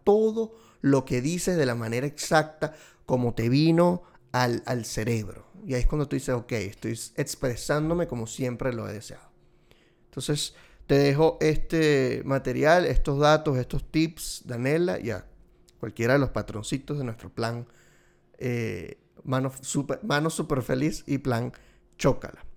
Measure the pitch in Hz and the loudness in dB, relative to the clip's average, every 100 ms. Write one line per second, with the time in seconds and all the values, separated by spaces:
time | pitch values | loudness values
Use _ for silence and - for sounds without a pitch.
0 | - 208 220 220 220 - - - 139 135 | 2 4 4 0 -6 -10 -20 -2 4 4
1 | 135 123 139 175 - 175 131 117 113 120 | 2 -2 -2 -2 -2 0 0 0 -4 -4
2 | 143 - - 160 156 - 156 - - _ | -4 -6 2 2 2 -4 -8 -8 -20 _
3 | - 127 120 117 117 139 160 165 175 175 | -2 0 0 0 2 6 6 6 4 2
4 | - - - 127 123 120 120 123 110 - | -6 -20 -4 0 0 0 -2 -4 -4 -4
5 | 110 113 98 - - - 202 123 - 151 | -2 -2 -4 -14 -20 -16 -4 2 2 2
6 | 139 139 135 123 - 113 95 - 117 113 | -2 -2 -2 -4 -2 -4 -4 -6 -8 -6
7 | - - 139 - 131 113 - 151 156 175 | -8 -6 -6 -4 -4 -4 -2 0 0 -2
8 | 165 120 113 - 127 117 127 117 104 104 | -2 -6 -8 -6 -6 -4 -4 -4 -8 -12
9 | - - - _ _ _ _ _ _ _ | -14 -20 -20 _ _ _ _ _ _ _
10 | _ 139 135 147 - - - - - 139 | _ -10 -4 -4 -4 -10 -20 -12 2 4
11 | 143 139 160 - 156 151 - 165 151 139 | 4 4 2 4 2 2 2 2 4 4
12 | 131 113 - 135 127 127 147 180 175 123 | 2 -2 -2 -2 -2 2 4 6 4 2
13 | - 139 147 156 156 127 123 139 - 156 | 2 4 4 4 2 -2 -2 -4 -2 0
14 | 160 - - - - 120 131 160 175 185 | 0 -4 -12 -10 -10 -4 0 0 0 -2
15 | 113 95 - - _ _ _ - 113 - | -6 -8 -10 -20 _ _ _ -12 -10 -2
16 | 117 143 131 107 101 110 - 135 - 147 | 2 4 2 -4 -6 -8 -6 -6 -6 -6
17 | 123 110 85 - 113 120 120 _ _ _ | -6 -8 -12 -6 -4 -4 -10 _ _ _
18 | _ _ _ - 127 120 113 95 - - | _ _ _ -8 -4 -4 -4 -6 -10 -16
19 | _ - - 131 131 131 - 143 135 - | _ -16 -4 -2 -2 -6 -6 -4 -4 -6
20 | 110 143 160 - 165 131 - 131 160 - | -2 0 0 -2 -2 -2 -2 -2 -2 -4
21 | - 135 127 117 123 - - _ _ - | -4 -2 0 -2 -2 -10 -20 _ _ 0
22 | 139 - - - - | 0 0 -4 -14 -18